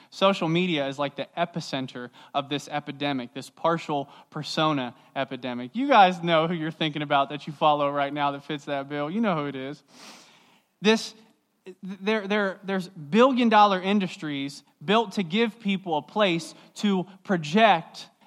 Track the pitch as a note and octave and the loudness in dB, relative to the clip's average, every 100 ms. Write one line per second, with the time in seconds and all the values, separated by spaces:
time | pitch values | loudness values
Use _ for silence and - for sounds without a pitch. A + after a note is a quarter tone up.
0 | - - G3 G3 E3 E3 F3+ D3+ C#3 C3+ | -18 0 2 2 0 0 0 -2 -2 -4
1 | C#3+ - C3 E3+ F3 E3+ - C#3 C3 B2 | -6 -6 -10 -6 -6 -6 -8 -8 -8 -10
2 | B2 - - C#3+ C3+ C#3 - D3 D3 C#3 | -14 -16 -6 -6 -4 -6 -6 -8 -8 -6
3 | C#3+ C3+ A#2+ C3+ - - E3 E3 - C#3+ | -4 -4 -6 -12 -14 -2 0 0 -2 -4
4 | C#3 - - D#3+ - - D#3 C#3+ B2 - | -4 -14 -14 -12 -6 0 0 0 -4 -10
5 | _ C#3 C3+ B2+ B2+ A#2+ B2+ A#3 C#4+ A#3+ | _ -6 -6 -6 -8 -8 -8 -4 4 6
6 | F#3 F3 E3+ D#3+ E3 F3 D#3 - D#3+ D3 | 6 4 2 2 2 -2 -4 -4 -4 -4
7 | D3 C#3 C#3 D3 - C#3+ D#3 D3 C#3+ C#3+ | 0 0 0 -4 -10 2 2 4 2 0
8 | C#3 D3 C#3+ C#3 - D3 D3 C#3+ C#3 D3 | -2 0 -2 -4 -8 -10 -6 -6 -6 -6
9 | D3 G#3 A3+ D#3 C#3+ C3+ C3+ D3 _ - | -4 -2 0 0 -4 -6 -10 -12 _ -20
10 | - - - _ _ _ _ - G3+ A3 | -20 -20 -20 _ _ _ _ -2 2 2
11 | - - _ _ _ _ F#3+ F#3 F#3 F#3+ | 0 -16 _ _ _ _ -20 -16 -14 -8
12 | G3 A3 F#3+ G#3+ G3 - G3 G3 E3+ D#3+ | -2 -2 0 -2 -2 -6 -6 -6 -6 -14
13 | C#3+ G#3 C4+ B3 A#3 G#3+ G#3 F#3 F#3+ G#3 | -2 4 4 6 4 6 6 4 2 0
14 | F3+ - D#3 C#3 C#3 - _ _ D3+ A3 | 0 -6 -8 -6 -6 -10 _ _ 2 2
15 | G#3+ G#3 E3 G#3 A#3 - G3+ F#3+ F3+ D3+ | 2 -4 -2 0 0 -2 -4 -2 -2 -4
16 | C#3+ G#3 G3+ E3 - - - - G#3 F#3+ | -4 0 2 0 -4 -18 -20 -4 0 0
17 | E3 - - F3+ D3 G3+ A3 E3+ - - | -2 -12 -4 -4 0 4 6 4 0 -20
18 | - _ | -20 _